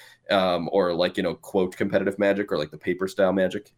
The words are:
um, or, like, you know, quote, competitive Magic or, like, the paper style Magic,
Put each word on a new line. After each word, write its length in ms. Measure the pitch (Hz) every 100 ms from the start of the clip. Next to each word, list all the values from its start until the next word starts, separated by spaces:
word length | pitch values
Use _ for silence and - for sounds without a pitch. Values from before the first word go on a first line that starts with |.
| - - -
um, 400 | 98 92 87 82
or, 220 | 98 90
like, 240 | 85 90 101
you 40 |
know, 120 | 90
quote, 420 | 80 - 98 92 -
competitive 420 | 101 98 95 98
Magic 320 | 101 98 101
or, 60 | 82
like, 140 | 80
the 80 | 80
paper 280 | 95 90 95
style 280 | - 92
Magic, 360 | 95 92 101 -